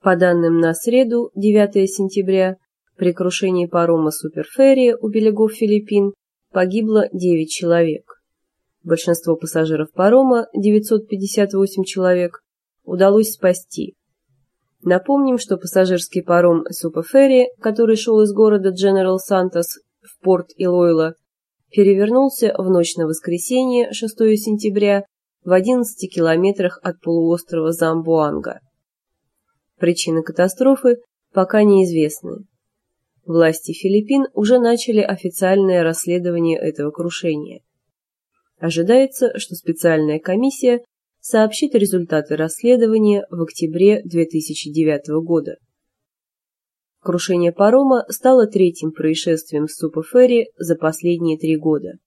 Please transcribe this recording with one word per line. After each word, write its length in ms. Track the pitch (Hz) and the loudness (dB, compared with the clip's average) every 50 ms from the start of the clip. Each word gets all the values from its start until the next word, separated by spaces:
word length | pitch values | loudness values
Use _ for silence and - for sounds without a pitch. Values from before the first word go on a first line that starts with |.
По 140 | - 196 185 | 2 0 2
данным 440 | 170 180 180 175 170 170 165 165 165 | 2 2 2 2 2 2 2 2 2
на 140 | 165 165 165 | 2 0 -2
среду, 580 | - - 233 240 254 262 226 240 233 240 - _ | -4 -4 0 2 2 2 2 0 -4 -4 -6 _
девятое 520 | 196 202 214 208 208 208 202 202 202 196 | -2 0 2 4 4 2 2 0 -2 -2
сентября, 720 | 190 190 - 196 190 190 202 190 185 190 190 185 190 190 _ _ _ _ _ _ _ _ | -2 -2 -6 -6 -4 -4 -4 -2 0 0 0 0 -2 -4 _ _ _ _ _ _ _ _
при 160 | - 185 180 170 | -4 -2 -2 -2
крушении 520 | - 185 180 175 - 196 190 185 180 175 | -2 -4 -4 -4 -2 -2 -2 -2 -2 -2
парома 460 | 170 - 175 170 170 170 160 160 156 | -2 -2 0 0 2 2 0 0 -2
Суперферри 840 | 151 - - 156 160 156 151 - - - 269 269 269 262 254 240 233 | -4 -6 -12 -10 -8 -10 -10 -8 0 4 4 6 6 6 4 2 2
у 160 | - - 214 | 0 -6 -4
берегов 440 | 208 220 214 220 208 208 220 214 220 | -2 0 0 0 2 2 0 -2 0
Филиппин 600 | - 226 208 208 208 208 208 208 202 196 202 202 _ _ _ _ _ _ _ | -4 0 0 0 0 0 0 0 0 0 0 -4 _ _ _ _ _ _ _
погибло 580 | - 185 185 185 190 226 220 220 214 214 208 - | -2 -2 -2 -2 -2 -4 -2 0 0 0 0 0
девять 380 | - 185 180 180 170 160 160 156 | -4 -4 0 0 0 0 -2 -4
человек. 720 | - - 180 170 170 170 170 160 151 - _ _ - _ _ _ _ _ _ _ _ _ _ _ _ _ _ | -8 -6 -2 0 2 2 2 0 -2 -8 _ _ -20 _ _ _ _ _ _ _ _ _ _ _ _ _ _
Большинство 520 | 170 165 165 - 180 170 170 - 170 160 | -4 -4 -2 0 -2 -4 -2 -2 -4 -4
пассажиров 560 | 165 - 160 - 165 160 160 156 151 156 - | -4 -4 -6 -4 -2 -2 -2 -2 -4 -6 -8
парома, 560 | _ - 185 208 233 262 269 262 247 233 226 - - | _ 0 2 4 4 4 4 4 2 0 -2 -4 -6
девятьсот 540 | 208 196 214 208 214 214 - 226 214 220 | -2 0 2 2 2 2 0 -2 -2 -2
пятьдесят 460 | _ 208 190 196 196 - 214 202 196 196 | _ -8 -8 -8 -6 -2 -2 -2 0 0
восемь 300 | 190 196 196 - 196 190 | -2 -2 0 -2 -6 -6
человек, 580 | - - 190 185 180 180 180 180 175 - - _ _ _ _ _ _ _ _ _ | -6 -4 -2 0 0 2 0 0 -4 -6 -14 _ _ _ _ _ _ _ _ _
удалось 500 | - 180 180 190 196 202 220 220 214 - | -10 0 2 4 4 6 4 2 0 -4
спасти. 640 | _ - 185 180 180 - _ - - - - _ _ _ _ _ _ _ _ _ _ _ _ _ _ _ _ _ _ - | _ 0 0 0 0 -6 _ -12 -12 -12 -12 _ _ _ _ _ _ _ _ _ _ _ _ _ _ _ _ _ _ -2
Напомним, 560 | 175 180 185 185 - 277 277 277 262 247 240 | 0 0 0 0 0 0 0 2 0 0 -2
что 180 | - - 196 | -2 -4 -6
пассажирский 680 | 180 - 180 - 190 185 185 185 175 175 - - 185 - | -6 -6 -4 0 0 0 2 0 -4 -4 -6 -8 -8 -2
паром 400 | - 175 175 180 175 170 165 160 - | 0 2 4 4 4 2 2 -2 -6
Суперферри, 800 | 175 - - 165 156 160 170 - - 269 277 269 262 254 247 247 - _ | -12 -8 -10 -8 -6 -8 -8 2 4 4 4 6 6 4 2 2 -4 _
который 380 | - 220 208 220 233 220 220 | -6 -4 0 0 2 2 2
шел 240 | 214 - 233 220 214 | 0 0 0 2 4
из 100 | 214 208 | 4 2
города 380 | 202 208 220 214 214 202 190 190 | 4 2 4 4 4 2 0 -2
Дженерал 500 | 185 185 196 196 196 190 190 185 185 190 | -2 0 0 2 2 2 2 0 -2 -2
Сантос 600 | 190 - 202 185 180 185 - 170 175 - - - _ _ _ _ | -2 -2 -2 0 0 -2 -2 -4 -6 -6 -10 -18 _ _ _ _
в 220 | _ - - _ - | _ -20 -20 _ 0
порт 280 | 185 185 175 175 _ _ | 0 0 0 -2 _ _
Илойло, 580 | - 196 180 175 180 175 170 165 160 160 160 165 _ _ _ _ _ _ _ _ _ _ _ | -4 -2 0 2 2 4 4 2 2 0 -2 -6 _ _ _ _ _ _ _ _ _ _ _
перевернулся 840 | - 208 202 196 196 190 202 214 240 262 277 269 - - 233 208 - | 2 4 4 4 4 2 2 2 2 2 2 2 0 -2 -2 -2 -2
в 120 | - 190 185 | -2 0 2
ночь 260 | 185 175 170 170 - | 2 2 2 0 -2
на 120 | 175 165 | -4 -4
воскресенье, 840 | 156 160 160 - - 170 175 - - 254 254 262 254 247 240 233 - | -4 -4 -6 -6 -6 -6 -6 -4 -2 -2 0 0 0 0 0 0 -2
шестое 460 | 214 - 226 214 214 - 226 220 214 | -4 -8 -8 -10 -2 0 2 2 2
сентября, 680 | 214 214 220 214 208 214 214 196 202 208 202 202 202 202 _ _ _ _ _ _ _ _ | 2 0 -4 -4 -2 -2 -2 -2 0 0 2 0 0 -2 _ _ _ _ _ _ _ _
в 80 | 180 | 2
одиннадцати 560 | 180 185 185 226 254 247 240 220 - - - | 2 2 4 2 0 0 -2 -4 -8 -14 -14
километрах 720 | 180 - 175 165 165 160 165 180 196 196 202 185 180 175 - _ | -10 -4 -2 0 2 2 2 2 0 0 0 -4 -4 -6 -6 _
от 180 | 180 175 180 | -10 -10 _
полуострова 680 | - 170 165 170 165 165 170 170 - _ 175 165 156 160 | -6 -2 -2 0 0 0 -2 -2 -4 _ -6 -4 -4 -4
Замбоанга. 880 | 165 165 165 160 160 165 160 160 165 160 151 147 151 - - - - - _ _ _ _ _ _ _ _ _ _ _ _ _ _ _ _ _ _ _ _ _ _ _ | -2 -2 -2 -2 -2 -2 -2 0 0 0 0 -2 -4 -6 -8 -10 -14 -14 _ _ _ _ _ _ _ _ _ _ _ _ _ _ _ _ _ _ _ _ _ _ _
Причины 460 | _ 175 170 175 - - - 160 160 160 | _ -2 -2 -2 -2 -4 -4 -4 -4 -4
катастрофы 720 | - 165 - 180 190 - - 262 269 277 262 - 247 240 240 _ _ _ _ _ _ _ | -4 -2 -2 -2 -2 0 2 2 2 2 4 2 0 0 0 _ _ _ _ _ _ _
пока 280 | 190 185 185 - 214 | -2 -2 2 2 4
неизвестны. 840 | 214 208 202 190 190 175 170 160 151 156 156 - - 175 170 - 202 _ _ _ _ _ _ _ _ _ _ _ _ _ _ _ _ | 4 6 6 4 4 2 0 -2 -2 -2 -4 -10 -14 -16 -16 -16 -18 _ _ _ _ _ _ _ _ _ _ _ _ _ _ _ _
Власти 480 | 170 160 165 165 160 160 - - - 165 | -2 2 2 2 2 2 -2 -10 -12 -12
Филиппин 520 | - - 190 196 208 208 208 269 277 269 - _ | -6 -2 0 0 0 0 0 0 0 0 -2 _
уже 240 | 202 208 208 254 | -2 2 2 2
начали 440 | 254 240 233 240 233 - - 220 214 | 4 4 2 0 0 -2 0 0 0
официальное 840 | - - 196 - - 180 - - 190 185 190 196 196 190 180 180 165 | 0 0 -6 -6 -8 -10 -6 -2 0 2 2 2 2 2 2 2 0
расследование 720 | 165 165 165 - 175 175 180 175 175 170 170 165 165 160 | 0 -2 -4 -4 -4 -4 -4 -2 -4 -2 -2 0 -2 -2
этого 320 | - - 160 156 - 147 151 | -2 -4 -6 -6 -4 -8 -8
крушения. 720 | 147 - 170 175 170 - - 170 156 151 151 - - - _ _ _ _ _ _ _ _ _ _ _ _ _ _ _ _ _ _ _ | -6 -6 -8 -8 -8 -6 -6 -4 -4 -6 -8 -14 -18 -20 _ _ _ _ _ _ _ _ _ _ _ _ _ _ _ _ _ _ _
Ожидается, 800 | _ - 165 156 165 170 190 233 262 269 262 - - 262 233 - | _ -6 -4 -2 -2 0 2 4 4 2 2 0 -2 -2 -2 -2
что 160 | 208 - - 180 | -6 -12 -12 -14
специальная 640 | 170 _ - 165 - - 170 160 156 151 151 151 | -10 _ -8 -6 0 0 2 2 2 0 -2 -4
комиссия 680 | 156 156 - 185 214 254 277 269 - - 247 240 240 240 _ _ _ _ _ _ _ | -4 _ -4 -2 0 0 -2 -2 0 0 0 0 0 -4 _ _ _ _ _ _ _
сообщит 560 | _ - - 220 220 214 214 - 311 294 - | _ -2 0 2 2 0 0 -4 -6 0 0
результаты 600 | 226 202 196 190 180 170 _ 160 156 151 - 156 | 0 0 2 0 -4 -4 _ -4 -4 -4 -4 -4
расследования 880 | 151 160 165 - - - 233 254 240 233 220 220 220 214 208 208 202 - _ | -4 -4 -6 -6 -4 2 2 4 4 4 2 2 2 2 2 2 0 -2 _
в 120 | 170 170 | -8 -8
октябре 600 | 165 160 - - 170 160 160 175 190 202 214 208 - | -8 -8 -6 -6 -6 -6 0 2 4 4 4 2 -4
две 220 | 175 165 170 160 | -4 -2 -2 -2
тысячи 460 | 160 165 160 156 - 151 - - 156 | 0 -2 -6 -6 -6 -10 -10 -12 -6
девятого 500 | 147 160 156 156 147 143 - 151 151 160 | -4 0 0 0 0 -2 -4 -4 -6 -6
года. 360 | 165 165 170 160 143 - - _ _ _ _ _ _ _ _ _ _ _ _ _ _ _ _ _ _ _ _ _ _ _ _ _ _ _ _ _ | -2 -2 -2 -2 -2 -4 -14 _ _ _ _ _ _ _ _ _ _ _ _ _ _ _ _ _ _ _ _ _ _ _ _ _ _ _ _ _
Крушение 500 | _ - 175 175 - - 185 175 175 175 | _ -6 -4 -4 -2 -2 0 0 0 0
парома 520 | 170 - 202 214 240 269 277 269 262 240 - - | 2 2 2 4 4 4 4 4 2 0 0 -6
стало 380 | - - - 254 262 254 220 | -12 0 2 4 6 6 4
третьим 440 | 208 - 196 190 175 170 - - 160 | 2 2 2 2 2 0 -4 -10 -10
происшествием 760 | 156 - 156 156 160 160 - 175 165 156 - - 156 147 151 | -8 -4 -2 -2 -2 -2 -2 -2 -2 -2 -4 -6 -4 -4 -4
с 100 | 151 - | -4 -6
Супа-Ферри 680 | - 160 156 - 160 160 - - 247 254 254 240 233 226 - _ | -8 -8 -6 -6 -8 -10 0 4 4 4 6 4 0 -2 -4 _
за 180 | _ 170 165 170 | _ -4 -4 -4
последние 640 | 160 165 160 160 - - 175 175 170 170 165 156 | -2 -2 -4 -4 -2 -2 -2 -2 -2 -2 -4 -4
три 180 | 156 - 160 160 | -2 -2 -2 -2
года. 440 | 156 156 160 156 143 - - - _ _ | 0 0 -2 -2 -2 -4 -10 -16 _ _